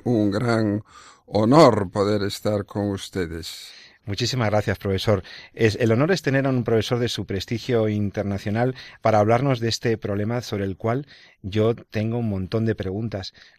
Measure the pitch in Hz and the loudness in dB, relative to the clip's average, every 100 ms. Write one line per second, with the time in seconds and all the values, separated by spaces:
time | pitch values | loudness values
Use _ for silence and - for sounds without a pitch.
0 | 117 117 104 101 120 113 107 104 - - | 2 2 2 2 0 2 2 -2 -6 -20
1 | - - - 104 110 147 143 104 92 104 | -20 -20 -2 2 6 8 8 6 -2 0
2 | 101 104 101 - 107 107 101 107 101 98 | 0 2 -2 -4 -2 -2 -4 -4 -4 -4
3 | - 98 82 82 80 - - - - _ | -6 -6 -6 -6 -12 -14 -18 -20 -20 _
4 | - 98 120 127 107 104 101 95 101 95 | -10 -4 -2 0 2 2 0 -2 -2 -2
5 | - 101 - - - - 113 101 113 113 | 2 0 -2 -20 -18 0 2 2 2 2
6 | 156 180 143 135 135 127 117 113 - 120 | 2 0 0 0 0 0 2 0 0 -2
7 | 120 - 98 98 - 117 - 117 107 104 | -2 -4 -4 -6 -4 -6 0 0 2 0
8 | 101 107 101 98 107 107 123 123 - - | -2 -4 -4 -4 -4 0 -2 -2 -14 -4
9 | 113 107 104 117 139 123 113 110 120 110 | 2 4 4 4 2 0 -2 -2 -2 -2
10 | 104 101 104 120 117 104 98 92 113 127 | -4 -4 -4 -4 -4 -4 -4 -4 -4 -4
11 | 147 - - _ 98 104 113 110 - 107 | -6 -20 -20 _ -4 0 2 0 -6 -4
12 | 110 120 113 98 92 110 110 104 92 98 | -4 -2 -2 -4 -2 -2 0 -2 -4 -4
13 | 113 98 98 - - | -6 -6 -10 -16 -20